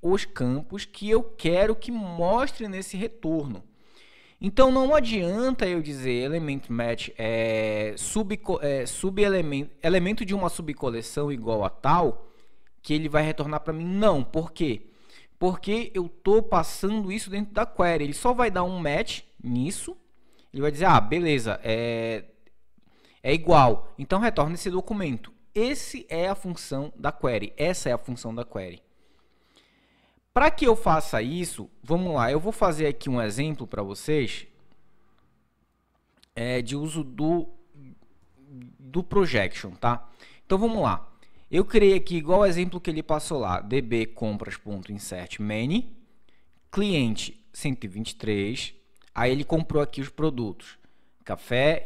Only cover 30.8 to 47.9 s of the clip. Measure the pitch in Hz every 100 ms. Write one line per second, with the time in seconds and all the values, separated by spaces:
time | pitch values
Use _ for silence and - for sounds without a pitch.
30.8 | 196 160 - 113 117 170 170 - 101 -
31.8 | - 170 185 147 117 147 175 - 196 151
32.8 | 151 139 - 123 110 104 151 147 117 -
33.8 | 98 101 - 151 113 - - _ - -
34.8 | - - _ _ _ _ _ _ _ _
35.8 | _ _ _ _ _ - 117 127 117 143
36.8 | 156 160 135 127 151 170 - - - 147
37.8 | 139 - - _ _ _ 135 135 123 -
38.8 | 135 143 180 202 175 123 95 - 104 90
39.8 | 117 120 - - - - - 190 226 226
40.8 | 135 92 - - - - - 175 - 233
41.8 | 202 190 - 175 147 185 202 175 180 180
42.8 | 175 156 156 151 - 151 104 90 101 131
43.8 | 120 117 110 - 110 104 98 - - 101
44.8 | 92 101 - 92 87 - 104 107 123 202
45.8 | 247 - _ - - - - - _ -
46.8 | 202 170 120 104 - - - - 151 127
47.8 | 104